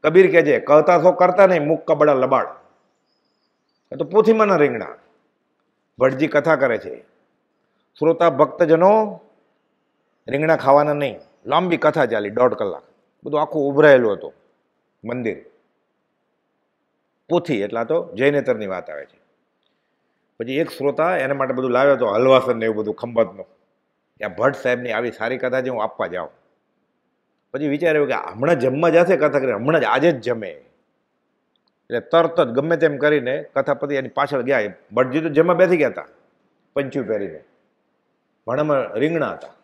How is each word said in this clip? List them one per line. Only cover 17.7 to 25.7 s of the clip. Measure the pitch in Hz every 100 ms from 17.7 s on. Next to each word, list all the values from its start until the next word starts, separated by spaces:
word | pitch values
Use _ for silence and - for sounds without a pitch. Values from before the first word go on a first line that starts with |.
| 117
આ |
તો | 117 165 175
જૈનેતરની | 101 139 143 131 113 101
વાત | 92 80
આવે | 73
છે. | 69 _ _ _ _ _ _ _ _ _ _ _ _ _
પછી | 117 135
એક | 165
શ્રોતા | - 143 131 165 185
એના | 135
માટે | 139 131
બધું | 127 131
લાવ્યો | 123 143
હતો, | 135 117
હલવાસન | 104 131 131 123 113
ને |
એવું | 113 107
બધું | 107
ખંભાતનું. | 101 120 117 113 101 - _ _ _ _ _ _ _
કે |
આ | 104
ભટ્ટ | 92 127 139
સાહેબની | 131 123 123
આવી | 110 120
સારી | - 113 127
કથા | 127 131
છે, |
હું | 127